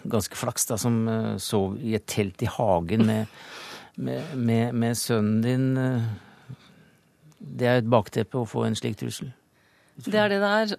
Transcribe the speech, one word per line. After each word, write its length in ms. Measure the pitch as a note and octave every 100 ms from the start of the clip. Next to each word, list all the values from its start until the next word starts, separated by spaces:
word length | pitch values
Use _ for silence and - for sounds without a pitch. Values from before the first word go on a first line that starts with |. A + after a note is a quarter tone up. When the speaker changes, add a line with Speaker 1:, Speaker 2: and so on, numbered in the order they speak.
| -
Speaker 1:
ganske 320 | A2+ - -
flaks 280 | A#2+ - -
da, 100 | A2
som, 220 | B2 A#2 A2+
eh, 240 | A2 A2 G2+
sov 380 | - G#2+ F#2+ A2
i 140 | A2+ G#2+
et 100 | -
telt 340 | A2 G2 -
i 60 | A2+
hagen 580 | - A2 F2 E2+ A2+ A2
med, 200 | G#2+ A2+ - - -
Speaker 2:
<laughs> 340 | - - - -
Speaker 1:
med, 400 | B2+ C3 D#3 C3
med, 360 | A#2 A2+ A#2+
med 220 | A#2+ A#2
sønnen 460 | A#2 - A2+ G#2+ A2
din. 240 | A#2 B2+ C3 C3
Eh, 280 | C3 A#2+ A2+ G2 - - - - - - - _ _ _ - -
det 260 | C#3+ B2+ B2
er 120 | B2+
et 80 | A2+
bakteppe 480 | A#2 - A#2+ A2 C3
å 80 | A2+
få 160 | A#2 A2+
en 100 | A2
slik 160 | A#2+ G#2+
trussel. 300 | A#2+ - C3 - _ _ _ _ _ -
Speaker 2:
Det 160 | G#3
er 140 | G#3+ G#3
det 100 | G3
det 140 | G3+
er, 240 | G#3+ G#3+